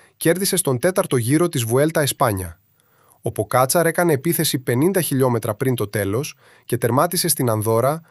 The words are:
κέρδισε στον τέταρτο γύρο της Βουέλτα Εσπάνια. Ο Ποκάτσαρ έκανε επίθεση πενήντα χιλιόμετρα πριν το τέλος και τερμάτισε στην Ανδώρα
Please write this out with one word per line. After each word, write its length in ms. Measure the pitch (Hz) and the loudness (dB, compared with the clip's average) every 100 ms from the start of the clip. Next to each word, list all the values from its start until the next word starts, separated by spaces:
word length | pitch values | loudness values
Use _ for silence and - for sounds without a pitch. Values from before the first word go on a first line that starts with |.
| _ _ | _ _
κέρδισε 380 | 160 175 - 185 | 0 0 0 -2
στον 240 | - 123 | 0 0
τέταρτο 380 | 175 190 175 131 | 0 0 0 -2
γύρο 320 | 113 151 175 | 2 2 2
της 140 | 139 | -2
Βουέλτα 380 | 113 123 151 160 | 0 2 2 0
Εσπάνια. 560 | 135 - 127 98 90 85 _ _ _ _ _ _ | -2 0 0 0 -6 -14 _ _ _ _ _ _
Ο 100 | 120 | -6
Ποκάτσαρ 540 | 117 104 127 131 175 165 | -6 0 2 2 2 2
έκανε 280 | 165 175 | 2 2
επίθεση 460 | 139 170 170 151 135 | 2 0 -2 -2 -2
πενήντα 420 | - 120 170 190 | -2 0 2 0
χιλιόμετρα 540 | 156 135 131 117 110 110 | 0 0 0 0 -4 -4
πριν 200 | 131 120 | -2 -2
το 120 | 104 | -4
τέλος 480 | 107 98 110 147 - _ _ - | -4 -2 -4 -6 -12 _ _ -6
και 120 | 117 | -2
τερμάτισε 500 | 113 123 170 180 170 | 0 2 2 0 -2
στην 220 | 156 123 | 0 0
Ανδώρα 520 | 107 107 113 131 160 - | 0 0 2 0 -2 -8